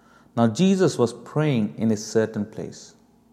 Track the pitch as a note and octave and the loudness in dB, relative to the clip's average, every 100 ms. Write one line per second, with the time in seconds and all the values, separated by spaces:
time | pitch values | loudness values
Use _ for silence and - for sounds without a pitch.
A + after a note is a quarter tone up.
0 | _ _ _ - A#2 G#2+ F#3+ F#3+ E3+ - | _ _ _ 0 2 4 2 4 2 2
1 | A#2 - - D3 D#3 B2 G#2 - A2+ G#2 | -2 -2 -8 -2 0 0 -2 -2 -2 -2
2 | - A2+ G#2+ G#2+ G#2 - - - - _ | -2 0 0 -2 -8 -10 -14 -14 -20 _
3 | _ _ _ | _ _ _